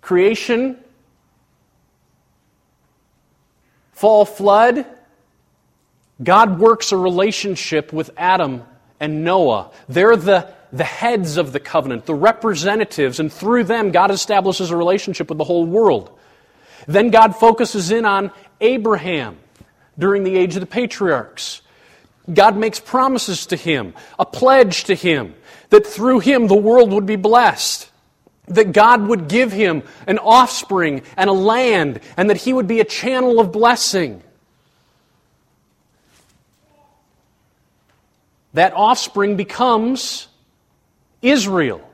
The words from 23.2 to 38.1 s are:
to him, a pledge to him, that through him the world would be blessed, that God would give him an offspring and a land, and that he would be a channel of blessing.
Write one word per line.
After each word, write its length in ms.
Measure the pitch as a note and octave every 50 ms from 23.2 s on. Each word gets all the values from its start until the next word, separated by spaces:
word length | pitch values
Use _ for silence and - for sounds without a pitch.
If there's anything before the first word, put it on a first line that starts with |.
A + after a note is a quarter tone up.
| - - F#3 - -
to 100 | - F3+
him, 380 | D3+ - F3 D#3 C3+ G#2+ F2+ E2+ - - - - -
a 80 | F#3
pledge 580 | - - - B3 B3+ C4+ C4+ B3 G3 E3+ - -
to 100 | - F#3+
him, 400 | - - F3+ D#3+ C#3 A2+ F2 D2+ - _ - - - _ _
that 160 | - G#3 G#3
through 340 | - - F#3+ G#3+ B3+ C4 A#3
him 260 | F3+ B3+ C#4+ B3+ A#3
the 100 | G3 G3
world 360 | G#3 G3+ G#3+ A#3 B3+ A#3+ G#3
would 140 | F#3+ G#3 G3+
be 100 | F#3+ G#3+
blessed, 760 | G3+ F#3 G#3 A3+ A#3+ A#3+ G3+ - - - - - - - _ _ _ _ _ _ _ _ _ _ _ _ -
that 240 | F3+ A3 G#3+ F#3+
God 340 | D#3 G#3 G#3 A#3 B3 A#3 G3+
would 220 | G3+ A#3 G3 E3 C#3+
give 240 | E3+ A#3+ C4 A#3
him 300 | F#3+ G3 A3 F#3 D#3+ D3 - - - - -
an 120 | - D#3 -
offspring 840 | - G3+ A3+ B3+ B3+ A#3 - - - - G3 F#3 E3+ D#3 C#3+ C3 - - -
and 140 | - F#3+ G3+
a 20 |
land, 680 | G3 F#3+ F#3+ G#3+ A3 B3 B3+ B3 A3 F#3 D#3 C#3+ A#2+ - - - -
and 140 | - F#3 G#3
that 60 | G3+
he 160 | - - B3+
would 140 | C4 B3+ A#3
be 140 | F#3 A3+ A3+
a 40 | G#3+
channel 540 | G#3+ - - - A#3+ C4 B3+ B3+ B3+ A#3+ A3+
of 140 | G#3+ F3+
blessing. 720 | F3 G#3+ A3+ A#3+ B3 - - - - F#3+ E3+ C3 G#2 F2+ _ _ _ _ _ _ _ _ _ _ _ _ _ _ _ _ _ _ _ _ _ _ _ _ _ _ _ _ _ _ _ _ _ _ _ _ _ _ _ _ _ _ _ _ _ _ _ _ _ _ _ _ _ _ _ _ _ _ _ _ _ _ _ _ _ _ _ _ _ _ _ _ _ _ _ _ _ _